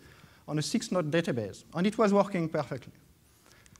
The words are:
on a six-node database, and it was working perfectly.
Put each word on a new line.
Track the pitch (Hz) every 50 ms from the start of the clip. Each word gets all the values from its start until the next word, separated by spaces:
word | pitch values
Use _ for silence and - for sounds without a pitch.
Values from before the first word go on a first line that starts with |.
| - - - - - - - - - -
on | 151 151
a |
six-node | 147 - - 233 - - 196 180 165 151
database, | 147 170 170 208 143 117 107 95 85 - - - -
and | 165 180
it | 214 202 -
was | 226 202 202
working | 202 196 196 202 175 165 156
perfectly. | - 156 143 - 147 123 - - - - _ _ _ _ _ _ _ _ _ - - - - - - -